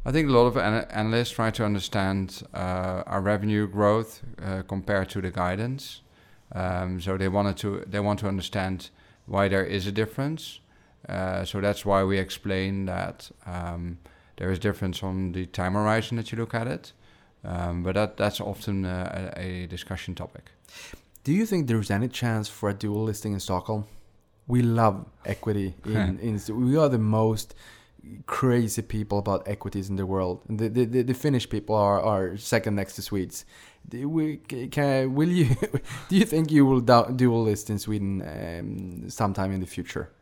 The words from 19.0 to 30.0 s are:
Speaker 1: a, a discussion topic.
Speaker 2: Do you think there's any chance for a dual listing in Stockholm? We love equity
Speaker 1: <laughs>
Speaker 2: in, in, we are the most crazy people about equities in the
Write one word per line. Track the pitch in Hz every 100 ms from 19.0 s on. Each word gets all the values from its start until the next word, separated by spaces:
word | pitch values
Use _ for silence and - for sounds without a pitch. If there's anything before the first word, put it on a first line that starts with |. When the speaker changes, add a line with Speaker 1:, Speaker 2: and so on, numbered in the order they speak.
| 90 - 92 -
Speaker 1:
a, |
a | 92 90 87
discussion | 90 - 95 - 90
topic. | - - - _ - - - - _ -
Speaker 2:
Do | -
you | 180 220
think | 185 135
there's | 113 101
any | 101 123
chance | - 120 113 107
for | - 104
a |
dual | 98 107 104
listing | 110 104 110
in | 98
Stockholm? | - 113 - 107 107 - - _ _ _ -
We | 123
love | 120 117 113 101 - - -
equity | 101 - 104 98 -
Speaker 1:
<laughs> | -
Speaker 2:
in, | 110 95 92
in, | 113 104 107 110
we | 127 147
are | 147
the | 123
most | 107 110 110 110 - - - - _ - - - -
crazy | - 131 123 110 113
people | 104 107 104 101
about | 101 95 98
equities | 101 101 98 95
in |
the | 98